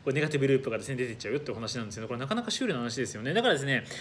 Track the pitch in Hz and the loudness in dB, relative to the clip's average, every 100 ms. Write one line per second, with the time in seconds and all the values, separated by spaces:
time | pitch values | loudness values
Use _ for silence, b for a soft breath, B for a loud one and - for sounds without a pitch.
0 | - 135 151 147 135 135 135 110 127 131 | 2 2 2 4 6 4 4 -4 -4 -2
1 | 123 110 - 139 139 107 117 127 107 110 | -2 -4 -2 -2 -2 -4 -4 -4 -6 -8
2 | 110 120 135 220 226 - 247 135 120 120 | -6 -6 -2 -2 -2 0 0 0 -2 -2
3 | 110 107 120 190 247 151 139 127 B B | -4 -4 0 2 4 2 2 0 B B